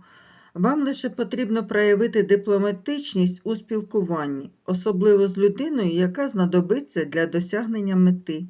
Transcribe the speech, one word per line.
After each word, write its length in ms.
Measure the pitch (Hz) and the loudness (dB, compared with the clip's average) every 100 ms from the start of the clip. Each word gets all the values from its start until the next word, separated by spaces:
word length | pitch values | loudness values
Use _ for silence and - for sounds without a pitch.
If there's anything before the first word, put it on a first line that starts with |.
| - - - - _ | -18 -20 -20 -20 _
Вам 300 | 170 214 294 | -2 0 2
лише 260 | 277 269 254 | 0 -2 -6
потрібно 580 | - 202 202 220 226 202 | -6 -6 -4 -2 -2 0
проявити 560 | 208 208 202 233 226 | 2 4 4 2 2
дипломатичність 1160 | 190 202 202 202 202 185 - 294 285 185 180 180 | 2 2 2 0 0 -2 -6 -6 -4 0 0 0
у 120 | - 220 | -6 -6
спілкуванні, 960 | - 220 214 214 175 165 143 139 139 _ - | -4 -6 -4 -4 -2 -2 -4 -6 -10 _ -4
особливо 600 | 185 220 185 214 202 196 | -4 -2 2 4 6 4
з 100 | 185 | 2
людиною, 540 | 202 196 311 277 180 | 0 0 -4 -2 0
яка 360 | 170 180 185 277 | 0 0 0 -4
знадобиться 800 | 202 180 180 175 247 - 170 151 | 0 2 2 2 -2 -4 -6 -4
для 200 | 160 165 | -2 -2
досягнення 680 | 170 180 208 226 220 196 185 | -2 -4 -6 -4 -4 0 4
мети. 500 | 180 180 175 156 180 | 4 4 -2 -8 -8